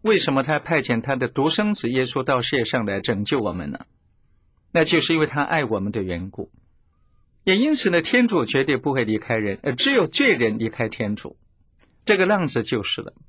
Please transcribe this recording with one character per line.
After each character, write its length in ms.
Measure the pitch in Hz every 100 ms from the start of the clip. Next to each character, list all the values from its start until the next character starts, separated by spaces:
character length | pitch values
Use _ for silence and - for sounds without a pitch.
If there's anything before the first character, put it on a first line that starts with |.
为 160 | 220 196
什 160 | -
么 80 | 135
他 160 | 131 147
派 240 | - 160
遣 180 | 135 113
他 160 | 123 131
的 100 | 127
独 220 | - 151
生 240 | 156 208
子 160 | 202 120
耶 160 | 127
稣 180 | 127 139
到 200 | 135 127
世 120 | 117
界 120 | 139 113
上 180 | 127
来 160 | 104 98
拯 240 | - 104
救 160 | 104 139
我 140 | 98
们 160 | 87 71
呢？ 160 | - - _ _ _ _ _ _ _ _
那 120 | 170
就 160 | 160 165
是 140 | -
因 60 | 165
为 60 | 156
他 160 | 143
爱 220 | 139 160
我 160 | 123 104
们 100 | 101
的 120 | 110
缘 260 | 92 87 95
故。 220 | - - _ _ _ _ _ _ _ _ _
也 120 | 190 196
因 180 | 294
此 140 | 294 190
呢， 140 | 175
天 260 | 165 247 240
主 160 | 180
绝 180 | 113 135
对 140 | 135 135
不 160 | 147
会 120 | 131
离 120 | 107 107
开 200 | - 113
人， 220 | 104 95
呃， 100 | 143
只 180 | 123 277
有 120 | 262
罪 300 | 156 - 277
人 240 | 135 113 110
离 100 | 113
开 220 | - 110
天 260 | - 104 104
主。 220 | - - _ _ _ _ _ _
这 140 | - 196
个 80 | 185
浪 200 | 202 151
子 160 | 123
就 200 | 110 117
是 180 | 101 -
了， 140 | - _